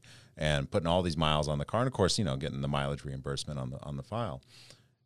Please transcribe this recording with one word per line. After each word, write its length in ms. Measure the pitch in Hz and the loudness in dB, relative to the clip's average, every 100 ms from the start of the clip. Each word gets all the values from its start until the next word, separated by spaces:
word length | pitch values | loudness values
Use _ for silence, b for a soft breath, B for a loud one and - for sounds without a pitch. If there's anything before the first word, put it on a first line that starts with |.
| b b b - | b b b -2
and 320 | 76 73 67 | 2 2 2
putting 160 | 101 82 | 0 4
all 140 | 87 | 2
these 160 | 87 78 | 2 2
miles 300 | 78 76 76 | 2 4 2
on 100 | 73 | 0
the 80 | 73 | 0
car. 160 | 110 | 0
And 60 | 127 | 0
of 60 | |
course, 240 | - 90 - | 4 4 4
you 80 | 92 | 0
know, 100 | 67 | 0
getting 240 | 69 65 | -2 -2
the 60 | 69 | -2
mileage 360 | 71 69 71 71 | 0 0 -2 -6
reimbursement 540 | 67 67 69 - 71 | -8 -6 -6 -4 -6
on 100 | 64 | -6
the, 80 | 65 | -8
on 140 | - 71 | -8 -8
the 60 | |
file. 380 | - 110 110 65 b b b b b b | -6 -4 -4 -6 b b b b b b